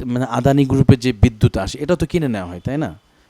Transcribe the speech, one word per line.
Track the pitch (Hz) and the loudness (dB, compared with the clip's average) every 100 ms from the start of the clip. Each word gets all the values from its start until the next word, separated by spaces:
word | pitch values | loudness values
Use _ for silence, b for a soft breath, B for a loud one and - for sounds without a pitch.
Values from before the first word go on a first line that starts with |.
মানে | 123 123 | -6 -4
আদানি | 127 123 135 139 | -2 0 2 4
গ্রুপের | 135 135 135 135 | 2 2 4 4
যে | 127 | 2
বিদ্যুৎ | 107 127 107 110 110 | 2 2 2 0 0
আসে, | 95 - | -6 -6
এটা | 147 175 | -2 -2
তো | 165 | -2
কিনে | 175 147 | -2 -2
নেওয়া | 107 90 | -4 -8
হয়, | 90 | -10
তাই | 123 143 | -6 -6
না? | 123 78 _ _ | -6 -10 _ _